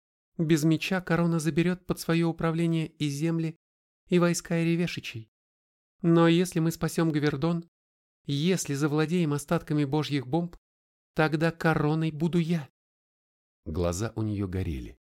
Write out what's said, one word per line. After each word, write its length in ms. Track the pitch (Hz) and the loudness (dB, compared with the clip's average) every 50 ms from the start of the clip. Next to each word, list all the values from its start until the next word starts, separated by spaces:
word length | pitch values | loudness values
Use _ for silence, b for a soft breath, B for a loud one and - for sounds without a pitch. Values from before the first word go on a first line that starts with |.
| _ _ _ _ _ _ _ - | _ _ _ _ _ _ _ -4
Без 240 | 165 151 170 147 151 | 0 2 2 2 4
меча 380 | 165 160 151 - - 190 180 | 2 2 0 0 -2 -4 -4
корона 360 | 180 - 165 165 170 170 165 | -2 0 0 2 2 2 0
заберёт 480 | 165 147 165 143 165 165 180 185 185 _ | 0 0 0 0 2 0 0 0 -4 _
под 140 | - - - | -6 -6 -4
своё 300 | - - 165 170 170 165 | -2 0 0 2 2 0
управление 580 | 160 - 165 165 160 165 170 165 165 160 156 | -2 -2 -2 -2 0 0 0 0 0 0 -2
и 220 | - _ - 151 143 | -4 _ -4 -4 -4
земли, 500 | 139 143 160 165 165 165 165 160 - _ _ _ _ _ _ _ _ _ _ | -2 -2 -2 -2 0 -2 -2 -4 -6 _ _ _ _ _ _ _ _ _ _
и 100 | - 180 | 0 2
войска 420 | 175 175 170 170 - - - 170 165 | 4 4 4 2 0 -4 -2 -2 0
Эревешичей. 680 | 165 165 170 170 175 160 - 135 - - - 113 113 _ _ _ _ _ _ _ _ _ _ _ _ _ _ _ | 2 2 2 0 0 -2 -4 -8 -10 -10 -12 -12 -14 _ _ _ _ _ _ _ _ _ _ _ _ _ _ _
Но 260 | - 170 165 170 165 | 2 4 6 6 6
если 320 | 165 165 175 185 180 - 165 | 6 6 4 2 0 0 0
мы 120 | 160 165 | 0 0
спасём 400 | 160 - 165 160 - 175 165 165 | -2 -2 -4 -4 0 0 0 2
Гвердон, 580 | 147 147 143 151 151 135 156 170 175 170 170 _ _ _ _ _ _ _ _ _ _ _ _ | 2 0 0 0 0 0 -2 -2 -2 -2 -6 _ _ _ _ _ _ _ _ _ _ _ _
если 500 | 143 143 139 156 185 185 170 - 147 139 | -4 -4 0 0 0 0 0 -2 -4 -2
завладеем 600 | 139 156 143 147 156 156 151 180 180 165 147 147 | 0 0 0 2 0 0 2 2 0 2 2 0
остатками 520 | 139 - - 175 160 - - 151 151 147 | -2 -2 -2 -2 -2 -2 -2 -2 0 0
божьих 400 | 135 147 151 143 131 143 139 123 | 0 0 -2 -2 -2 -4 -4 -4
бомб, 300 | 123 143 170 175 175 - - _ _ _ _ _ _ _ _ _ _ - | -2 -4 -4 -4 -4 -10 -16 _ _ _ _ _ _ _ _ _ _ -2
тогда 380 | - 156 156 160 151 165 165 | 0 0 2 2 0 0 0
короной 580 | 160 - - 165 151 151 151 147 156 160 160 160 | 0 0 2 2 2 4 2 2 2 0 0 -2
буду 300 | 156 143 170 165 180 175 | -2 -2 -2 0 2 2
я». 280 | 160 160 175 165 131 - _ _ _ _ _ _ _ _ _ _ _ _ _ _ _ _ _ _ - | 0 0 -2 -4 -4 -8 _ _ _ _ _ _ _ _ _ _ _ _ _ _ _ _ _ _ -10
Глаза 480 | 82 78 90 87 87 87 92 113 110 - | -6 -4 -2 0 0 -2 -2 -4 -6 -4
у 80 | 110 110 | -4 -4
неё 240 | 107 104 98 101 | -2 -2 -4 -4
горели, 500 | 90 92 92 92 87 71 65 60 60 - _ _ _ _ | -4 -4 -4 -4 -4 -6 -6 -8 -12 -16 _ _ _ _